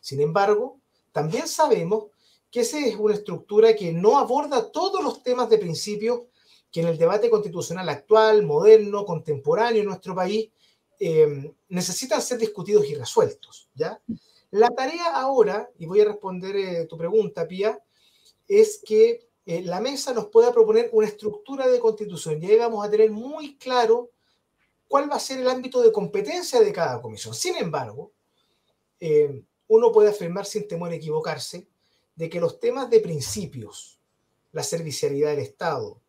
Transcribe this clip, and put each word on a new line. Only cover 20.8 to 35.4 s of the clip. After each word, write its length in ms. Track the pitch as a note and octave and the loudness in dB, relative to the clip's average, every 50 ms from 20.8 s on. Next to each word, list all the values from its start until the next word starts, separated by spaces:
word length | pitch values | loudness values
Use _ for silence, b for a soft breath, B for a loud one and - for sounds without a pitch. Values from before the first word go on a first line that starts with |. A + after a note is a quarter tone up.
| A#3 A#3 - | 0 2 0
una 120 | G#3+ G#3+ | 0 0
estructura 640 | G#3 - - G#3 G#3 G#3 - - - C#4 C4+ C4 B3+ | 0 -2 -8 -10 -10 -10 -10 -14 -14 -8 -6 -2 0
de 120 | B3 A#3+ | 0 2
constitución, 640 | A#3 A3+ G#3+ - G#3+ F3+ F3 D#3+ - D#3+ D3+ D3+ | 2 0 -2 -2 -8 -10 -10 -10 -8 -6 -6 -6
y 60 | E3 F#3+ | 2 4
ahí 100 | G#3+ A3+ | 4 4
vamos 260 | A#3 A#3 A3 G3+ G#3 | 4 2 -2 -4 -4
a 60 | G#3 | -2
tener 220 | G#3 G#3+ A3 A3 | 2 4 4 4
muy 440 | G#3 G#3+ A#3 C4+ D4+ D#4 D4+ C#4+ - _ | 2 -2 -10 -10 -12 -12 -12 -14 -16 _
claro 520 | - B3+ B3+ B3 A#3 A3 A3+ A#3+ A#3+ - _ _ _ _ _ _ _ _ _ _ _ _ _ _ _ _ | -8 -2 0 2 4 4 2 2 0 -8 _ _ _ _ _ _ _ _ _ _ _ _ _ _ _ _
cuál 240 | - C#4 D4 D4 | -2 0 0 0
va 60 | C#4+ A#3+ | -4 -6
a 20 | |
ser 220 | - - C4+ C4 | -6 -8 -8 -4
el 60 | B3+ B3+ | -2 -2
ámbito 320 | B3+ B3+ B3+ C4 B3+ B3+ A#3+ | -2 -2 -6 -4 -2 4 4
de 80 | A3+ | 4
competencia 680 | G#3+ G#3 F#3 D#3+ - G3 G3+ - E4 F4+ F4 - - B3 | 4 4 -6 -4 -4 -6 -4 -4 -6 -6 -6 -2 2 2
de 140 | A3 F#3+ - | 2 2 2
cada 260 | F#3 E3 C#3+ B2 A2+ | -2 -2 -4 -4 -8
comisión. 360 | - A2+ A2 - - A2+ A2+ | -10 -14 -14 -14 -14 -14 -10
Sin 200 | - - F4+ - | -8 -6 -6 -4
embargo, 580 | - - E3+ D3+ C#3+ B2+ A2 G#2 C3+ D#3+ - _ _ _ _ _ _ _ _ _ _ _ _ _ _ _ _ _ _ | -4 -6 -6 -6 -6 -8 -8 -12 -16 -18 -18 _ _ _ _ _ _ _ _ _ _ _ _ _ _ _ _ _ _
eh, 440 | F3+ E3 D3+ D3+ D3+ C#3+ C#3 A#2+ - _ _ _ _ _ | -4 2 2 4 4 4 0 -4 -4 _ _ _ _ _
uno 180 | A3 A3+ A#3+ A3+ | 4 6 6 6
puede 180 | - G#3+ G#3 G#3 | 6 6 6 6
afirmar 360 | G#3 - F#3 E3+ F3 G3 G3 | 4 0 -6 -6 -6 -8 -8
sin 220 | - - G#3+ - - | -8 -8 -8 -8 -6
temor 240 | F3 E3 F3 E3+ | -8 -8 -6 -8
a 40 | E3+ | -8
equivocarse 680 | D3+ D#3 D#3 D3+ D#3 D3+ F3 D#3 C#3+ B2+ - - F3 - _ _ _ _ _ _ _ _ _ _ | -10 -8 -6 -6 -4 -4 -4 -8 -8 -10 -14 -14 -16 -18 _ _ _ _ _ _ _ _ _ _
de 140 | - E3 D#3+ | -12 -12 -8
que 120 | - F3 | -6 -4
los 180 | E3 - - - | -4 -4 -4 -2
temas 300 | - - - C4+ C4 A#3 | -4 -2 -2 -2 -4 2
de 100 | A#3 A3 | 2 2
principios, 1000 | G#3+ F3+ E3 D3 B2 - - G#3+ F#3+ - - C3 G#2 - - - - - _ _ _ _ _ _ _ _ _ _ _ _ | 2 2 -6 -8 -6 -8 -8 -8 -10 -10 -12 -14 -16 -16 -18 -20 -20 -20 _ _ _ _ _ _ _ _ _ _ _ _
la 120 | _ D#3 C#3+ | _ -8 -8
servicialidad 640 | - - E3 E3 D#3 C3 - - C#3+ C#3 C#3 D3+ D3 | -6 -6 -6 -8 -8 -8 -4 -4 -4 -2 -2 -2 -2
del 80 | D3+ | -2
Estado 640 | C#3+ | -4